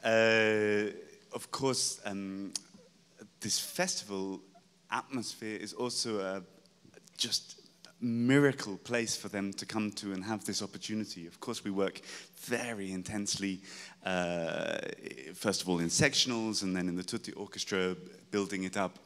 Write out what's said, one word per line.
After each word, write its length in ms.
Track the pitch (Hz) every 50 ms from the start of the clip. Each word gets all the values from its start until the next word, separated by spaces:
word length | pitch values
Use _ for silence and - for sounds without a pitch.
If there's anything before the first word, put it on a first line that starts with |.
| -
Uh, 880 | 117 113 113 113 113 113 113 110 110 110 107 107 104 104 104 107 104 82 87 85 73 - - - -
of 200 | - 85 - -
course, 500 | - - 131 135 127 120 - - - - -
um, 460 | 104 101 98 98 98 98 98 98 95 - - - - - - - - _ _ _ _ _ - - - _ _
this 200 | - 107 - -
festival 840 | - - - - 180 185 - - - 104 101 95 95 98 95 - - - - - _ _ _ _ _ _
atmosphere 680 | - 120 120 - 139 127 107 - - - 117 110 107 98
is 120 | - 107 -
also 460 | 107 123 123 120 - - 120 110 104
a 220 | 95 95 95 98 90 - - - _ - _ _ _ - - - _ - _ -
just 440 | - 120 - - - - - - - - _ _ _ - - _
miracle 760 | - 120 117 117 120 123 135 143 143 143 127 - - 107 98 95
place 380 | - - 120 120 117 107 -
for 140 | - - 107
them 240 | 92 101 98 98 98
to 120 | - -
come 260 | - - 113 107 104
to 200 | - - 104 101
and 120 | 98 95 92
have 180 | 104 113 107 -
this 180 | - 101 - 107
opportunity. 640 | 98 - 98 - - 107 107 107 98 - 92 82 82
Of 120 | - -
course, 240 | - - 117 - -
we 60 | 104
work 320 | 98 98 98 92 - - - - - - - - - -
very 500 | - - 117 117 120 120 117 104 98 95
intensely, 720 | 95 92 87 - 104 104 101 98 - - 95 98 95 92 - - - - - - - _ -
uh, 760 | 95 92 90 90 87 87 85 82 80 80 80 80 78 78 - - - - - - - - - 67 73 85
first 260 | - - 110 95 -
of 80 | - 92
all 100 | 90 85
in 100 | 85 85
sectionals 760 | - - 156 139 - - - 131 123 117 113 110 107 101 101
and 120 | 95 92
then 140 | 92 90 90
in 60 | 87
the 80 | 87 90
Tutti 280 | - - 117 - - -
Orchestra, 600 | - 104 101 - 101 - - 104 95 92 92 92 87 - - - - - -
building 320 | - 104 101 90 - 92 92
it 120 | 92 90
up 220 | 104 98 90 - - -